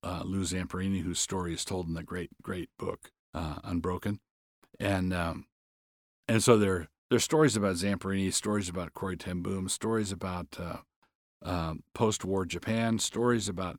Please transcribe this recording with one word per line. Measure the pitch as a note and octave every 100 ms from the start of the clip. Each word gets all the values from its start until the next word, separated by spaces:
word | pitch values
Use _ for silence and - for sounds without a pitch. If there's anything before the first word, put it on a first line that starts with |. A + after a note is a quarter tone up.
uh, | F2 F2+
Lou | F2+ F#2+
Zamperini, | F2+ F#2 F2+ F#2 F#2+ G2
whose | F2+ E2+
story | - F#2+ F2
is | E2
told | - F#2+ E2+
in |
the | E2
great, | E2 F2+ F2 -
great | - F#2 E2 _
book, | - - - _ _
uh, | - E2 D2
Unbroken. | - F2 F2 F2+ G#2 G#2 _ _ _ _ _ -
And, | G#2 F#2+ F#2
um, | F2+ E2+ D#2 - _ _ _ _ _ _ _ -
and | A2+
so | G#2 A2+
there, | G2+ F#2+ D#2 _ _
there | A#2+
are |
stories | - D#3 D#3 A2
about | G2+ F2+
Zamperini, | G2 G2 G2 G2 F#2+
stories | - G#2 G#2 F#2
about | F2 E2+
Corrie | - G2 F2
ten | - F2+
Boom, | F2 F#2+ F#2
stories | - A2 A2+ G2+
about, | F#2+ F#2+ F2+ F2 -
uh, | F2 - - _ _ _ _ _
uh, | - F2+ E2 D#2 -
post-war | - A2+ G#2+ F#2 F#2+
Japan, | F2 - - A2+ A2+ A2+
stories | - G#2+ A#2+ A#2+ G2+
about | F2+ F#2